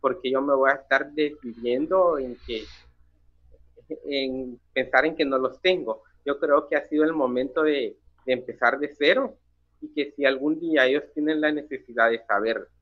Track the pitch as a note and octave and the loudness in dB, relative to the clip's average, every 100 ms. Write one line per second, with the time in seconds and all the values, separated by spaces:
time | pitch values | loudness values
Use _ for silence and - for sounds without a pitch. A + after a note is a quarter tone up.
0 | C3+ B2 B2+ C3+ C#3+ C3+ C3+ C#3 - C3+ | -2 -2 -2 -2 0 2 2 0 0 -2
1 | D3 D3 D3 D3 B2 A2+ A#2+ B2 D#3 F#3 | 0 -2 -2 -4 -14 -8 -2 -2 0 2
2 | F3 D3+ B2+ A#2+ - A2+ G#2+ - - _ | 2 0 -6 -10 -10 -10 -10 -20 -20 _
3 | - _ _ _ _ - - - _ - | -20 _ _ _ _ -20 -20 -20 _ -12
4 | D3 C#3 C3+ C3 B2+ B2 _ - C3 - | -6 -4 -4 -6 -8 -12 _ -6 2 2
5 | D3+ D#3 C#3+ C3 B2+ - F#3 F#3 A#2+ A2 | 2 0 0 0 -2 0 0 0 -2 -8
6 | _ _ - C#3 D#3 C#3+ D3 D3 - D3+ | _ _ -6 -4 2 2 2 -4 0 0
7 | D#3 D#3+ C3 B2 C3 D#3+ D#3 C#3+ A2+ - | 2 2 0 0 -2 0 0 0 -2 -8
8 | _ _ - B2 B2+ - A#2+ C3+ C#3+ - | _ _ -4 -4 -4 0 0 2 -6 0
9 | D3 G3+ C4+ - _ _ _ _ - - | 2 2 0 -8 _ _ _ _ -10 -6
10 | D3 - C#3 C3+ D3 D#3+ E3 D#3 B2+ C#3+ | -6 0 0 2 -2 -2 0 4 4 2
11 | D3 - D3+ D#3 D3+ D3+ C#3+ C3 - A#2 | -2 -4 -2 0 0 -2 -6 -14 -10 2
12 | A#2 A2+ - G2+ A2 G#2+ F#2 _ | 2 2 0 0 0 -4 -8 _